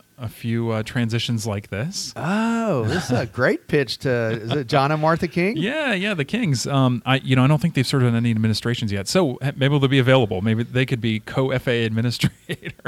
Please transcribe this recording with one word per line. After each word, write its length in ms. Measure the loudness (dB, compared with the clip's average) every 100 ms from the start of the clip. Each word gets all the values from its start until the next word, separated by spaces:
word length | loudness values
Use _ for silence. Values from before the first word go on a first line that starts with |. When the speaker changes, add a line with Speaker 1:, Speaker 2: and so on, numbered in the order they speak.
| _ -12
Speaker 1:
a 120 | -12
few, 400 | -8 -4 -2 -2
uh, 100 | -4
transitions 640 | -4 -2 -2 -2 -2 -2 -2
like 240 | -6 -6
this. 440 | -6 -6 -6 -10 -6
Speaker 2:
Oh, 680 | -4 -2 0 -2 0 0 0
this 260 | -2 0
is 80 | -2
a 60 | -2
Speaker 1:
<laughs> 0 |
Speaker 2:
great 420 | 0 0 0 0
pitch 300 | 0 0 -2
to, 420 | -2 0 0 -2
is 80 | -2
it 140 | -4 0
John 260 | 2 2
and 80 | 2
Martha 260 | 2 0 0
King? 300 | 0 0 0
Speaker 1:
Yeah, 340 | -2 -2 -2
yeah, 220 | -2 -2
the 100 | -2
Kings. 420 | -2 -2 0 0 0
Um, 380 | 2 2 2 0
I, 120 | 0
you 180 | 2 4
know, 80 |
I 40 | 4
don't 140 | 4
think 120 | 2
they've 120 | 0 0
served 200 | 2 2
in 100 | 2
any 160 | 2
administrations 640 | 2 2 0 -2 -2 -2
yet, 160 | -4 0
so, 260 | 0 0 0
eh, 100 | -4 0
maybe 200 | 2 2
they'll 120 | 4
be 100 | 4
available. 420 | 6 6 4 0
Maybe 220 | 0 0
they 220 | 0 -2 -2
could 160 | -2
be 180 | 0 -2
co-F 480 | -2 -2 0 0 0
A 160 | 0 0
<laughs> 0 |
administrators. 840 | 0 -2 0 -2 -4 -12 -10 -10 -10